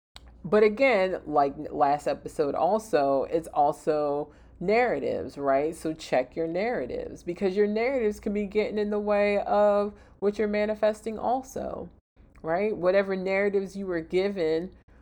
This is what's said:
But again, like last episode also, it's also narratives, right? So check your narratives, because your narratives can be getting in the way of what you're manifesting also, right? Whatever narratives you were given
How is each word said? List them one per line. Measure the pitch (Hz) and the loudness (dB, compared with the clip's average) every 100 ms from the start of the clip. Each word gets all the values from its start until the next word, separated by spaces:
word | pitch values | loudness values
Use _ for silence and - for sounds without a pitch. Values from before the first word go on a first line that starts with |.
| _ - - - 160 | _ -20 -20 -14 0
But | 214 | 4
again, | 220 208 269 214 185 175 - | 4 6 4 4 2 -2 -2
like | 147 143 156 151 | 2 2 0 -6
last | 147 143 147 - | 0 2 2 -2
episode | 139 - - 143 - | -4 -4 -2 -2 0
also, | 170 214 214 156 139 139 113 | 0 0 0 2 4 2 0
it's | 165 160 | -2 -2
also | 156 147 151 - 151 147 - 151 - - - | 0 0 0 -2 0 0 -2 -6 -12 -20 -8
narratives, | 175 226 247 147 123 104 104 143 | 0 2 2 0 -2 -4 -6 -4
right? | 139 135 151 180 | 0 2 0 -4
So | 160 | -8
check | 156 - 135 131 175 | -8 -2 -2 -2 -4
your | 165 | -4
narratives, | 170 220 220 123 - - 143 | -2 -2 -4 -4 -6 -10 -10
because | - 175 196 190 | -10 -4 -2 0
your | 208 | 0
narratives | 214 240 277 214 208 | 0 0 0 -2 -2
can | 220 | -4
be | 202 202 | -4 -2
getting | 214 214 214 | -2 -2 -2
in | 208 | -2
the | 208 | -2
way | 208 202 208 202 | 0 2 2 0
of | - 202 208 202 208 208 - - | 2 4 4 4 0 -4 -20 -4
what | 202 208 | -2 0
you're | 214 | 0
manifesting | 208 208 214 214 214 226 214 | 0 0 0 0 0 -6 -4
also, | 220 262 262 - - - 180 - _ _ - _ | -2 -2 -4 -8 -8 -8 -10 -16 _ _ -20 _
right? | 160 175 214 165 | -4 -2 0 0
Whatever | 180 190 196 190 | 2 4 2 -2
narratives | 185 190 202 196 190 196 | -2 0 0 0 -2 -6
you | 196 | -4
were | 170 | -4
given | 160 180 196 196 160 160 185 - _ - | -2 0 0 0 0 0 -2 -12 _ -20